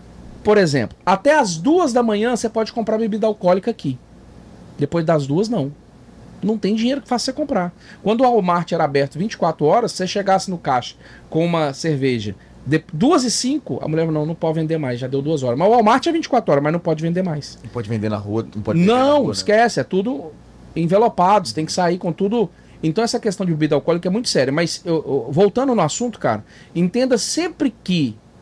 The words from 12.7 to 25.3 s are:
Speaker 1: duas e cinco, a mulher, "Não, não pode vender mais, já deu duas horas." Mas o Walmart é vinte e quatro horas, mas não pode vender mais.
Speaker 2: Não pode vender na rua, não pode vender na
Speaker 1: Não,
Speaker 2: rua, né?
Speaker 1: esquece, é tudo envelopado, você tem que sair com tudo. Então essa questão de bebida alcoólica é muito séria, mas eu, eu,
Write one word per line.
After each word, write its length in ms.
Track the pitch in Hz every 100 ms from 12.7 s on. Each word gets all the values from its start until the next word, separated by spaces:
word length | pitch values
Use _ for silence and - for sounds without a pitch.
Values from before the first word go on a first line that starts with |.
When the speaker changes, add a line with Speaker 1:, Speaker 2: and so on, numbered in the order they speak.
| 151 -
Speaker 1:
duas 320 | 151 254 339
e 60 | 247
cinco, 500 | - 247 294 - 127
a 40 | -
mulher, 200 | 156 165
"Não, 180 | 151 151
não 80 |
pode 220 | 165 165 160
vender 240 | 156 160
mais, 200 | 131 120
já 60 | 127
deu 160 | 139
duas 220 | 143 156
horas." 160 | 127 123
Mas 80 | 190
o 40 |
Walmart 360 | 240 220 262 339
é 40 |
vinte 140 | 330 -
e 40 |
quatro 220 | 247 226
horas, 120 | 143
mas 100 | 151
não 60 | 170
pode 240 | 170 160
vender 180 | 165 175
mais. 380 | 185 151 - -
Speaker 2:
Não 60 | 120
pode 180 | 120 104
vender 220 | 113 107
na 80 | 104
rua, 240 | 101 110 - 107
não 80 |
pode 160 | 101 165
vender 120 | 185
na 60 | 247
Speaker 1:
Não, 200 | 269 294
Speaker 2:
rua, 100 | 180
né? 60 |
Speaker 1:
esquece, 460 | 98 - 214 233 156
é 40 |
tudo 480 | 127 185 208 277 160 - - - - 160
envelopado, 720 | 165 196 226 - 180 208 151
você 60 |
tem 140 | 156 156
que 40 |
sair 280 | - 175 180
com 120 | 180
tudo. 380 | 165 196 233 196 - - -
Então 220 | 160 156
essa 160 | 233 311
questão 260 | 214 185 185
de 60 |
bebida 240 | 165 151 147
alcoólica 340 | - 170 180
é 20 |
muito 160 | 208 240
séria, 240 | 160 131
mas 300 | 147 170 -
eu, 120 | 175 165
eu, 320 | 135 135 117